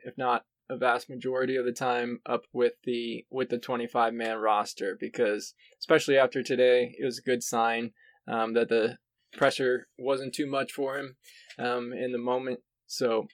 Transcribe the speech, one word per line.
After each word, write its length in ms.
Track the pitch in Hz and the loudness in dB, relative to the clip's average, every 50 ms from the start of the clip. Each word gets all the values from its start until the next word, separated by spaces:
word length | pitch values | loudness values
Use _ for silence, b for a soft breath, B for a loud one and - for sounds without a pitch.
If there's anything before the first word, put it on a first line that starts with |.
| - | -12
if 120 | 127 - | -12 -8
not 280 | - 127 123 120 117 - _ _ _ _ - | -4 0 0 0 0 -2 _ _ _ _ -12
a 80 | 131 | -6
vast 320 | 120 127 123 117 120 - - | 0 2 2 2 0 -2 -8
majority 480 | 131 120 120 131 127 131 131 127 131 | -12 -8 -4 -2 -2 0 0 0 0
of 80 | 127 123 | 0 -2
the 80 | 123 120 | -2 -2
time, 480 | - 135 123 120 120 120 120 120 - - | -2 -2 -2 0 0 -2 -4 -6 -8 -4
up 180 | - 120 117 - _ - | -4 -4 -4 -4 _ 0
with 200 | 123 120 120 - _ _ | 2 2 2 2 _ _
the, 400 | 127 120 120 117 117 113 117 - _ | -4 -4 -4 -4 -6 -8 -10 -10 _
with 200 | - 131 131 - | -4 -4 -2 -2
the 100 | 123 120 | -4 -4
twenty-five 540 | - - 127 120 117 117 - 120 117 113 117 | -4 -4 -4 -4 -4 -2 2 2 2 2 2
man 240 | 117 113 113 113 | -2 -2 -2 -2
roster, 600 | 110 107 110 107 104 101 - - - - 95 - | 0 2 4 4 4 2 -2 -4 -6 -4 -4 -4
because 560 | - 110 113 - - 120 104 104 107 - - b b b b b | -4 -8 -6 0 0 2 2 2 0 -4 -10 b b b b b
especially 400 | b - - 160 151 - - 139 | b 0 2 4 4 4 4 4
after 240 | 135 131 127 - 135 | 6 4 4 2 -2
today, 540 | 120 - 127 123 127 127 123 123 120 123 - | -2 0 2 4 6 6 6 6 4 0 -4
it 60 | - 139 | -4 -4
was 160 | 127 117 - | -4 -4 -4
a 20 | |
good 220 | - 131 123 120 - | -2 -2 -2 -2 -2
sign, 480 | - 123 117 113 117 117 117 120 113 b b b b b b _ | -2 0 2 2 2 0 -2 -4 -6 b b b b b b _
um, 260 | - 117 113 113 113 113 | -4 -2 -2 -2 0 2
that 160 | 117 113 - | 2 2 4
the 280 | 117 113 107 120 120 - _ _ _ _ _ _ - | 4 4 2 2 -2 -6 _ _ _ _ _ _ -2
pressure 560 | - 143 135 - - 135 127 127 117 - _ _ - | 2 2 2 4 2 2 0 0 0 -4 _ _ -6
wasn't 340 | 123 135 135 131 135 127 - | -2 -2 -2 -2 -4 -6 -6
too 140 | - 147 | -6 -4
much 240 | 139 139 139 131 - | -2 -2 -4 -4 -4
for 260 | - 143 139 135 135 | -4 -4 -4 -4 -4
him, 200 | 143 139 131 135 _ B B B B B B B - | -6 -8 -10 -14 _ B B B B B B B -6
um, 320 | 123 123 123 123 120 120 | -4 -2 -2 -4 -4 -6
in 220 | 123 95 127 127 123 | -6 -6 -4 -4 -4
the 40 | |
moment. 440 | 120 120 123 127 131 131 131 120 - _ _ _ _ _ | -2 -2 -2 -2 -2 -2 -4 -6 -8 _ _ _ _ _
So 400 | - - - 131 117 113 110 98 - | -12 -6 -2 0 0 0 0 -2 -4